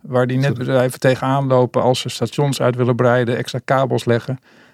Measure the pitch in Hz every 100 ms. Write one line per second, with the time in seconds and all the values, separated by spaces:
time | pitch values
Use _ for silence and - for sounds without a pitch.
0 | - 123 127 131 143 131 131 131 127 -
1 | 135 127 135 139 135 131 123 120 117 127
2 | - - 117 - 143 127 127 123 123 120
3 | 123 123 117 127 127 123 - 135 131 123
4 | - 117 - 131 _ _ _